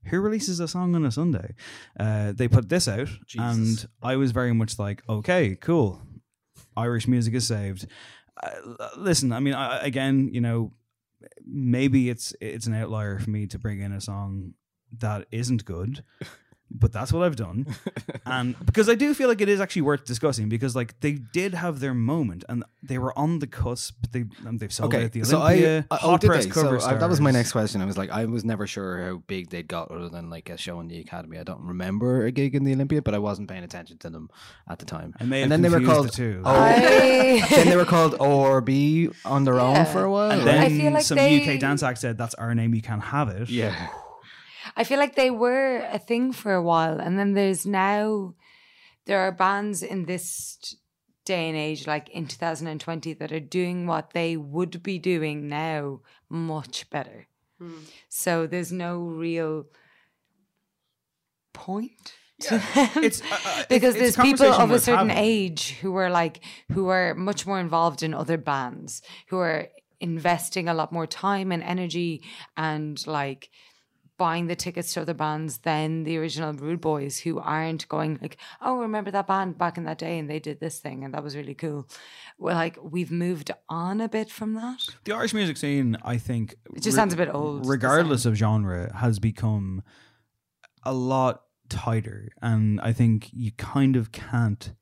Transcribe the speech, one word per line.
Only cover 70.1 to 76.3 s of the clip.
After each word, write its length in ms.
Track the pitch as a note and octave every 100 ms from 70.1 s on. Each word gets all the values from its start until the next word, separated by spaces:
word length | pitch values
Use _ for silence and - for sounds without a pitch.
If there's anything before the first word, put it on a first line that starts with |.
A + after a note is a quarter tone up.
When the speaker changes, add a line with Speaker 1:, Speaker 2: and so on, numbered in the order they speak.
| E3 E3 E3+ - G3 E3+
Speaker 3:
a 60 |
lot 180 | E3 D#3
more 140 | E3 D#3+
time 460 | - G3 G3+ F#3+
and 100 | E3+
energy 600 | E3+ F3+ F3+ E3 E3+ D#3 - - - -
and, 480 | D#3+ D3+ D3+ D3 -
like, 440 | D#3 C#3 C3+ - _ _ _ _ _ _ _
buying 280 | E3+ E3 E3+
the 80 | F3
tickets 360 | - F3 E3+
to 60 | -
other 140 | D#3+
bands 440 | E3 D#3 D3+ D#3+ -
than 460 | - D3+ D#3 D#3+
the 120 | D#3 E3
original 360 | D#3+